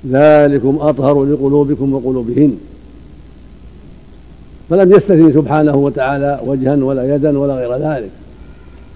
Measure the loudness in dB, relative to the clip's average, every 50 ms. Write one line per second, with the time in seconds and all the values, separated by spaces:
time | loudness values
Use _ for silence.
0 | -8 -2 0 4 4 6 6 6 4 4 2 0 0 0 -2 0 -2 -2 -2 0
1 | 0 0 0 0 0 0 -2 -2 -2 0 0 0 0 0 -2 -4 -2 -4 -4 -4
2 | -4 -6 -6 -6 -6 -4 -2 0 0 0 0 -4 -10 -20 -20 -20 -20 -20 -20 -20
3 | -20 -20 -20 -20 -20 -20 -20 -20 -20 -20 -20 -20 -20 -20 -20 -20 -20 -20 -20 -20
4 | -20 -20 -20 -20 -20 -20 -20 -20 -20 -20 -20 -20 -10 -4 0 2 4 4 4 4
5 | 4 2 2 4 4 4 4 2 0 0 0 0 0 2 0 0 0 -2 -2 -4
6 | -4 -4 -2 -2 -2 -4 -4 -4 -4 -6 -4 -2 -2 -2 0 0 -2 -2 -2 -4
7 | -2 -2 -2 -2 -2 -2 -2 -2 -2 -4 -4 -4 -6 -6 -6 -6 -6 -6 -6 -6
8 | -10 -12 -16 -20 -20 -20 -20 -20 -20 -20 -20 -20 -20 -20 -20 -20 -20 -20 -12